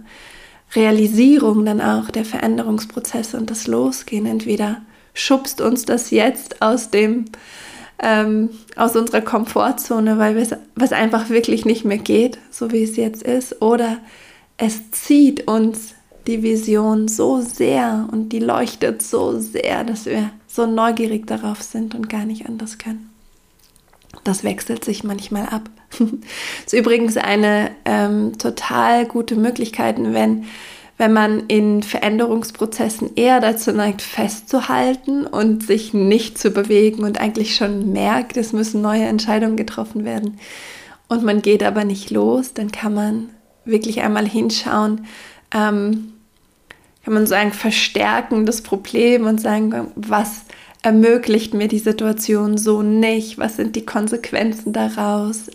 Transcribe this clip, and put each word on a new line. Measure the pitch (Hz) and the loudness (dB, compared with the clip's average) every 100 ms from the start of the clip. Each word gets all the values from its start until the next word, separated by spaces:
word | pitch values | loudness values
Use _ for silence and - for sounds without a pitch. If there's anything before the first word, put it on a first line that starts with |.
| - - - - - - - 226 | -14 -20 -20 -20 -20 -20 -4 2
Realisierung | 220 214 214 214 262 294 220 214 214 | 4 4 4 6 8 8 6 4 2
dann | 208 | 2
auch | 214 214 220 | 0 0 -2
der | 220 220 | -4 -4
Veränderungsprozesse | - 226 233 226 214 - - - 233 220 247 | -2 0 0 0 -2 -4 -10 -6 -6 -6 -6
und | 220 | -6
das | 220 - | -6 -2
Losgehen. | 226 262 254 - 214 220 | 0 0 -2 -6 -4 -2
Entweder | 226 226 208 208 226 - - _ | -2 -2 -2 -2 -4 -10 -20 _
schubst | - - 269 269 - | -6 0 0 0 -2
uns | 226 240 - | 0 0 0
das | 240 - | -2 0
Jetzt | 220 233 254 - - | 2 2 0 -8 -2
aus | 220 240 - | 0 0 0
dem, | 202 214 233 220 - - - - - - - | 2 2 0 -4 -12 -20 -20 -20 -20 -20 -4
ähm, | 226 214 214 214 220 - - - | 2 2 4 2 0 -4 -10 -2
aus | 233 226 | 0 2
unserer | 233 214 | 2 0
Komfortzone, | 220 226 226 214 214 269 - 233 220 220 | 0 -2 0 0 0 0 -2 0 2 4
weil | 214 214 | 2 2
wir's, | 233 - - - | 0 -4 -8 0
was | 254 | 0
einfach | - 220 220 220 | 2 2 0 2
wirklich | 226 226 220 214 | 2 2 0 2
nicht | 226 208 | 0 0
mehr | 208 | -2
geht, | 208 214 247 226 - | 2 2 2 0 -16
so | - 233 | -8 -2
wie | 226 | 0
es | 220 220 | 0 -2
jetzt | 226 220 | -4 -4
ist, | - 254 254 - | -2 -2 -4 -2
oder | 220 240 233 233 226 - - - _ - | 2 2 0 -4 -10 -20 -20 -20 _ -4
es | 220 - - | -4 -4 -10
zieht | - - 294 277 294 - | -6 4 6 6 4 0
uns | 220 220 220 - - _ - - | 2 0 -2 -12 -20 _ -12 -6
die | 226 | -2
Vision | 226 220 220 214 214 220 214 | 0 0 2 2 2 2 0
so | 220 - 262 | 0 0 0
sehr | 240 - - 269 240 220 220 | -2 -2 0 2 0 -2 -2
und | 220 220 | -4 -4
die | 226 | -2
leuchtet | 233 220 240 - - 220 | 0 0 -2 -2 -2 -2
so | - 226 - 226 | -4 -2 -2 -4
sehr, | 220 - - - 233 | -4 -4 -2 -2 -4
dass | 220 - | -6 -4
wir | 220 214 - _ | -4 -4 -8 _
so | - 226 | -2 0
neugierig | 226 226 226 220 220 220 | 2 0 0 -2 -4 -6
darauf | 220 220 208 | -6 -6 -8
sind | - 226 220 233 | -8 -8 -6 -6
und | 220 | -6
gar | 214 214 | -6 -6
nicht | 220 226 | -8 -10
anders | 220 220 - | -10 -10 -12
können. | 220 220 - _ _ _ _ _ _ _ _ _ _ - 208 | -12 -12 -14 _ _ _ _ _ _ _ _ _ _ -8 -4
Das | 190 | -2
wechselt | 202 196 - 226 | -2 -6 -6 -6
sich | - 208 208 | -6 -6 -6
manchmal | 202 202 202 208 | -8 -6 -6 -6
ab. | 220 214 - - | -8 -10 -20 -10
<laughs> | - 220 254 - - - - - | -2 -2 -4 -12 -12 -12 -12 -2
Ist | |
übrigens | 240 233 233 226 214 | 2 4 4 2 0
eine, | 202 208 214 208 214 - - | 0 2 4 4 0 -4 -2
ähm, | 208 202 214 214 226 | 0 2 0 -2 -2
total | 233 226 - 240 233 240 233 | -6 -4 -4 0 4 4 2
gute | 240 233 220 | -2 -2 0
Möglichkeit, | 226 233 220 - 233 220 | 0 0 -4 -2 -2 0
wenn, | 226 110 110 110 - - - - - - | 0 2 2 0 -4 -16 -18 -20 -12 0
wenn | 226 | 2
man | 220 214 214 220 | 4 4 0 0
in | 214 214 208 | 2 4 2
Veränderungsprozessen | 208 - 214 220 233 226 226 - 220 - 226 - - - | 0 -2 0 0 0 -2 -4 -6 -4 -2 -4 -4 -4 2
eher | 240 254 | 4 4
dazu | 220 220 220 | 4 0 0
neigt, | 208 208 202 | 0 0 -2
festzuhalten | - - 202 - - 262 247 254 254 262 - 277 277 | -6 -4 -4 -6 -4 -2 0 0 0 -2 -2 -2 -2
und | 208 220 220 - | 0 2 2 0
sich | 220 - | 0 0
nicht | 208 196 220 226 - | 0 4 4 2 -2
zu | 208 | 0
bewegen | 196 202 208 214 220 | 0 4 6 6 4
und | 208 208 | -2 -2
eigentlich | 220 220 214 - | -2 -2 -2 0
schon | 208 202 202 | 0 -2 -2
merkt, | 196 202 240 240 247 | 0 2 0 0 -4
es | 226 | -2
müssen | 214 220 214 | -2 0 0
neue | 208 214 220 | 0 0 0
Entscheidungen | 214 - 214 220 220 | 0 0 0 0 -2
getroffen | 220 - 220 240 214 | -4 -6 -8 -6 -6
werden | 220 208 208 - - - - - - - | -4 -6 -8 -16 -18 -18 -20 -20 -16 -4
und | 233 | 0
man | 220 208 | 2 2
geht | 202 208 | 4 4
aber | 208 208 208 | 4 0 -2
nicht | 196 - | -4 -4
los, | 208 214 247 254 | 0 2 2 -2
dann | - 214 | -6 -8
kann | 208 214 | -4 -4
man | 208 208 220 226 - _ _ - | -2 -2 -4 -6 -16 _ _ -2
wirklich | 220 220 220 | 0 0 -2
einmal | 214 208 208 | 0 0 0
hinschauen, | 220 226 220 - 214 214 220 - - - - - | 0 0 -2 -2 0 0 -2 -6 -18 -20 -20 -6
ähm, | 220 214 208 202 220 220 - _ _ _ _ _ - _ _ | -2 0 0 0 -2 -6 -18 _ _ _ _ _ -20 _ _
kann | - | -2
man | 214 214 | 2 2
sagen, | 190 208 | 2 0
verstärken | 202 220 214 - 202 208 226 - 220 220 | -2 -2 0 -2 0 0 0 0 0 0
das | 233 | -2
Problem | - 196 - 226 240 247 220 | -4 -6 -2 2 4 4 2
und | 220 | 0
sagen, | 220 214 214 233 - - | 0 0 0 -2 -8 -10
was | 214 208 214 - - - - - | -2 0 -2 -8 -18 -20 -20 -4
ermöglicht | 226 220 226 240 240 214 220 | 4 6 8 6 4 2 2
mir | 202 214 | -2 0
die | 214 | 0
Situation | 220 214 214 214 - 214 208 214 | 0 0 0 -2 0 0 2 0
so | 214 214 | 2 2
nicht? | 214 220 220 220 220 - | 4 4 4 2 -2 -6
Was | 220 220 | -6 -4
sind | 226 220 | -4 -4
die | 220 | -4
Konsequenzen | 220 214 233 - - 226 220 208 | -2 -2 -4 -4 -2 -2 -2 -4
daraus? | 220 220 220 208 208 208 220 - | -2 -2 -2 -2 0 -2 -6 -10